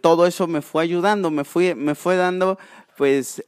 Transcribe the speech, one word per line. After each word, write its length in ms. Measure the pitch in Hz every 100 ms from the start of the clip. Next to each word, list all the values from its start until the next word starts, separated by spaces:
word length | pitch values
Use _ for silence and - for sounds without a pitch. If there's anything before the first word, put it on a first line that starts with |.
todo 240 | 170 165 175
eso 200 | 170 175
me 140 | 160
fue 220 | - 156
ayudando, 480 | 165 175 190 208 175
me 140 | 151
fui, 300 | 143 175 180
me 200 | 127 147
fue 220 | 147 175 180
dando, 420 | 180 185 185 190 - - _ -
pues, 480 | 139 139 127 -